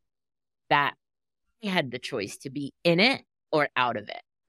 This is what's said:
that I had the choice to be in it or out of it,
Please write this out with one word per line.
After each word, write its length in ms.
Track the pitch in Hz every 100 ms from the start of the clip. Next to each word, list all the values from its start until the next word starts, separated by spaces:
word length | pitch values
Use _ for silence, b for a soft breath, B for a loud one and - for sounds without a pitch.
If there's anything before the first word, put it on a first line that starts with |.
| _ _ _ _ _ _ -
that 240 | 147 139 - _ _ _ _ _ _
I 40 | 214
had 220 | 180 135
the 80 | 123
choice 400 | - 127 98 -
to 120 | 139
be 220 | 135 139 -
in 160 | 170 170
it 240 | 226 262 - _ _
or 160 | 156 143 127
out 200 | 123 113
of 120 | 104
it, 140 | - - _